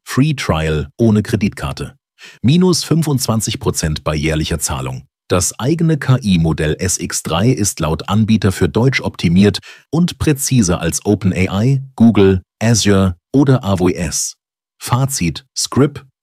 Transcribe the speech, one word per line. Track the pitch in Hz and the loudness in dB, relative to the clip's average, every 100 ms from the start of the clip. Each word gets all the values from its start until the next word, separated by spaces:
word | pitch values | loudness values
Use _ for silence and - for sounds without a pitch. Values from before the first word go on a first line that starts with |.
| - | -6
Free | - 151 | 0 0
Trial | 135 - 80 80 78 - - | 0 -2 -2 0 -2 -4 0
ohne | 117 107 | 2 2
Kreditkarte. | 98 98 101 - 69 67 67 - _ _ - - | 0 -2 -2 -4 -8 -8 -12 -16 _ _ -20 -4
Minus | 110 165 185 170 - | 2 4 4 0 0
fünfundzwanzig | 160 151 135 - 110 - - | 0 0 -2 -2 -2 -4 -4
Prozent | 87 - 82 76 - | -4 -2 -4 -4 -4
bei | 78 | -4
jährlicher | 78 78 78 78 | -2 -2 -2 -4
Zahlung. | - 69 64 127 - _ - | -4 -6 -8 -12 -16 _ -4
Das | 92 87 - | -2 -2 -4
eigene | 120 165 165 156 | -2 0 0 0
K-I-Modell | - 131 107 87 80 76 78 78 | 0 0 2 2 2 0 -2 -2
S | 90 - | -4 -4
X | - - | -6 -8
drei | - 82 113 | -4 0 2
ist | 131 101 - | 0 -2 -2
laut | 78 80 - | -4 -4 -2
Anbieter | 101 104 110 101 | 0 2 2 2
für | - 87 | 0 0
Deutsch | 110 131 127 | 2 0 0
optimiert | - - 90 90 101 - - - _ | -6 -4 0 4 4 2 -8 -20 _
und | 156 175 - | 0 0 0
präziser | - 139 - 131 90 85 | -2 -2 0 2 2 0
als | 82 - 104 | -4 -4 -2
Open | 104 98 | 0 0
A | 90 92 95 | 0 -2 0
I, | 123 135 - - | 0 0 -4 4
Google, | 117 107 98 95 - _ | 4 6 4 4 -4 _
Azure | 113 117 104 98 95 87 _ | 0 2 2 2 2 -2 _
oder | 135 139 131 | 2 4 2
A | 98 95 | 0 0
W | 90 | 0
S. | 82 82 - - - _ _ _ _ | -2 -4 -6 -8 -10 _ _ _ _
Fazit: | - 123 131 - 85 73 - - | -4 -2 -2 -2 -4 -6 -10 -8
Scrip, | - - 147 - - _ | -4 0 0 -2 -18 _